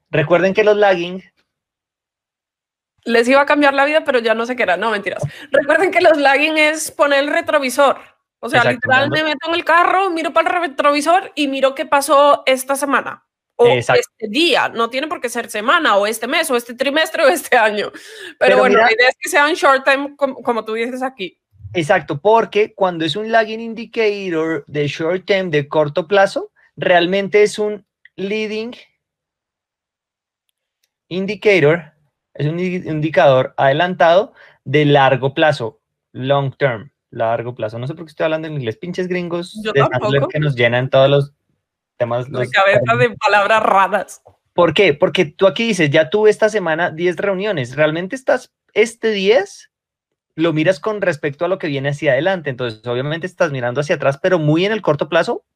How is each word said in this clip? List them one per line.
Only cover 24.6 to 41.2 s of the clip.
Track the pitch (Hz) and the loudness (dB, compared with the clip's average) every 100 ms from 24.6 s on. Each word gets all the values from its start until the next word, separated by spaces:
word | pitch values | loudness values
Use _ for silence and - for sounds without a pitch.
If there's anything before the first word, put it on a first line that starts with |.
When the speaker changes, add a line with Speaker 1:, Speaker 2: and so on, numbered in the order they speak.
| 156 | -6
Speaker 1:
de | 143 147 | -4 -4
short | - 160 185 - | -4 -4 -4 -2
term, | 196 185 | -2 0
de | 147 143 | -2 -2
corto | 156 151 147 160 | 0 0 -2 0
plazo, | 196 196 294 415 _ _ - | 2 2 0 -10 _ _ -6
realmente | 185 180 170 196 196 208 | 2 2 4 0 0 2
es | 208 214 | 2 0
un | 208 208 _ _ _ - | -6 -6 _ _ _ -12
leading | 190 214 214 214 226 247 _ _ _ _ _ _ _ _ _ _ _ _ _ _ _ _ _ _ _ _ _ _ _ | -8 -6 -6 -8 -10 -14 _ _ _ _ _ _ _ _ _ _ _ _ _ _ _ _ _ _ _ _ _ _ _
indicator, | 175 196 208 214 190 143 170 156 _ _ _ _ | -8 -6 -2 2 4 4 2 -4 _ _ _ _
es | - 143 | -6 -6
un | 170 | -4
i-, | 185 180 160 | -4 -6 -6
indicador | 156 156 156 156 131 131 - | -4 0 4 4 4 0 0
adelantado | 139 143 180 185 170 175 233 _ - _ | 0 2 -2 2 4 4 2 _ -20 _
de | - 143 147 | -2 0 4
largo | 143 147 127 135 | 4 4 2 -2
plazo, | 147 156 147 110 - _ _ _ | 0 0 0 -6 -10 _ _ _
long | 123 131 139 139 - | -10 -2 -2 -2 -2
term, | 139 113 117 _ _ 120 | -4 -4 -10 _ _ -4
largo | 113 117 117 120 | -2 -2 -6 -8
plazo. | 107 117 | -8 -8
No | 127 | -10
sé | 165 | -10
por | 160 | -16
qué | |
estoy | _ 165 | _ -4
hablando | 160 160 | -4 -6
en | 151 | -6
inglés. | 117 110 | -6 -8
Pinches | 175 175 180 | -10 -8 -4
gringos | 180 175 175 180 214 | -4 -4 -8 -8 -10
Speaker 2:
Yo | 214 | -2
Speaker 1:
de | 170 | 0
Sandler | 302 123 | 2 0
Speaker 2:
tampoco. | 113 139 349 | 0 0 -2
Speaker 1:
que | 151 | -2
nos | 151 120 | -2 0
llenan | 120 120 131 | 0 0 0
todos | 135 135 | 4 4
los | 143 | 4